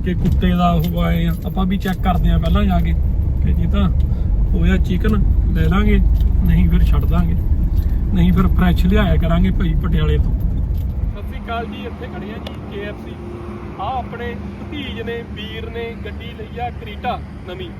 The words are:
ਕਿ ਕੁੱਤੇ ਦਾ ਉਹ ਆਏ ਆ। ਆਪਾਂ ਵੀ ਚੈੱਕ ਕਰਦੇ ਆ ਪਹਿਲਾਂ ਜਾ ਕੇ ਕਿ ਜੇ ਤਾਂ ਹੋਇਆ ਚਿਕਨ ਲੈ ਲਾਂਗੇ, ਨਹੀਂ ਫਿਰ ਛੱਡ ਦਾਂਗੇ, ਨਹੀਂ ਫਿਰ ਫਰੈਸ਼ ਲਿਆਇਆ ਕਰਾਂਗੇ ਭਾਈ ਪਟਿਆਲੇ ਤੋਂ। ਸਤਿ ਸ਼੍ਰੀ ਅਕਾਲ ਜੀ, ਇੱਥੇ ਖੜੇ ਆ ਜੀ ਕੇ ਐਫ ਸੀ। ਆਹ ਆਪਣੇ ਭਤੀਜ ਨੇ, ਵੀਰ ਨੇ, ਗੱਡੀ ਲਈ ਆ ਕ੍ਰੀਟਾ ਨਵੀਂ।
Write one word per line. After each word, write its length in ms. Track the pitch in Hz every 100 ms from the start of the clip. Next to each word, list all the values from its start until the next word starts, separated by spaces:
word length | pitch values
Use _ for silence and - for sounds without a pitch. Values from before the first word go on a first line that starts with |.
ਕਿ 100 | 180
ਕੁੱਤੇ 360 | 175 185 - 180
ਦਾ 200 | 175 175
ਉਹ 300 | 170 165 170
ਆਏ 260 | 170 170 170
ਆ। 80 | 165 180
ਆਪਾਂ 200 | 190 190
ਵੀ 120 | 196
ਚੈੱਕ 240 | 196 180
ਕਰਦੇ 280 | 190 175 170
ਆ 80 | 170
ਪਹਿਲਾਂ 260 | 165 190
ਜਾ 160 | 196 175
ਕੇ 120 | 165 160 - - - -
ਕਿ 80 | -
ਜੇ 140 | - 165
ਤਾਂ 180 | 202 190 - - - - - -
ਹੋਇਆ 260 | 165 170 185
ਚਿਕਨ 460 | - 180 220 208 - - -
ਲੈ 140 | 170 160
ਲਾਂਗੇ, 320 | 190 214 202 180 - - - 180
ਨਹੀਂ 240 | 165 175
ਫਿਰ 120 | 180
ਛੱਡ 220 | - -
ਦਾਂਗੇ, 300 | - 165 170 165 - - - - - - -
ਨਹੀਂ 180 | 185 175
ਫਿਰ 140 | 175 180
ਫਰੈਸ਼ 400 | - 180 175 180
ਲਿਆਇਆ 300 | 208 190 156
ਕਰਾਂਗੇ 340 | 165 170 185
ਭਾਈ 240 | 175 170
ਪਟਿਆਲੇ 440 | 151 180 160 151 147
ਤੋਂ। 140 | -
ਸਤਿ 960 | - - - - - - - - 208 202
ਸ਼੍ਰੀ 160 | 208
ਅਕਾਲ 220 | - 233 220
ਜੀ, 200 | 208 240
ਇੱਥੇ 200 | - 190
ਖੜੇ 260 | - 202
ਆ 40 | 208
ਜੀ 160 | - - -
ਕੇ 120 | 208
ਐਫ 120 | 208 202
ਸੀ। 100 | - - - - - - - -
ਆਹ 200 | 208 262
ਆਪਣੇ 360 | - 226 240
ਭਤੀਜ 680 | 240 - - - 302 277 202
ਨੇ, 240 | 226 233 -
ਵੀਰ 380 | - 202 220 226
ਨੇ, 260 | 233 233 208
ਗੱਡੀ 280 | 208 196 - 214
ਲਈ 200 | 208 -
ਆ 120 | 180
ਕ੍ਰੀਟਾ 500 | - 220 196 190 - - - -
ਨਵੀਂ। 220 | 180 370